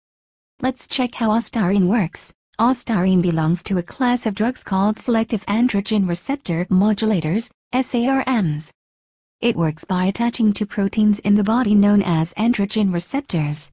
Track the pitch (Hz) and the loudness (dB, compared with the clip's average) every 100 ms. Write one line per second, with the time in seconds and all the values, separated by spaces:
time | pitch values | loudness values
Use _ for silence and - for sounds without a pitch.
0 | _ _ _ _ _ _ 254 254 - - | _ _ _ _ _ _ -4 -4 -6 -4
1 | 247 - 226 208 - 233 180 202 180 226 | -4 -2 0 0 0 -2 0 2 2 2
2 | 165 - - - _ - 233 254 - 208 | 0 -6 -16 -20 _ -2 0 0 -2 0
3 | 190 185 175 160 156 175 - 185 175 - | 2 2 2 0 0 0 -2 -4 -4 -2
4 | 247 247 226 196 226 254 - 190 208 214 | 0 0 -2 -2 -2 -4 -4 0 0 0
5 | - 226 226 214 - 214 247 202 202 214 | -2 -2 0 -4 -2 0 2 0 0 0
6 | 185 170 - 277 - 165 180 185 208 208 | 0 -2 -4 -6 -4 -4 0 2 2 2
7 | 220 190 156 202 - _ _ 254 254 240 | 0 0 0 -2 -4 _ _ -4 -2 -2
8 | 240 269 254 240 170 151 156 _ _ _ | 0 0 0 0 0 -2 -8 _ _ _
9 | _ _ _ _ - 170 160 156 - 180 | _ _ _ _ -2 0 -2 -2 -4 -2
10 | 185 196 233 - 214 202 208 - 196 - | 0 0 -2 0 0 0 -4 -2 -2 2
11 | 214 202 208 208 202 240 226 208 202 208 | 2 2 2 2 2 0 2 4 6 4
12 | 190 160 160 - 233 247 196 220 196 175 | 4 0 0 0 0 0 -2 0 0 -2
13 | - 277 - 165 147 147 - | -4 -6 -4 -2 -2 -4 -10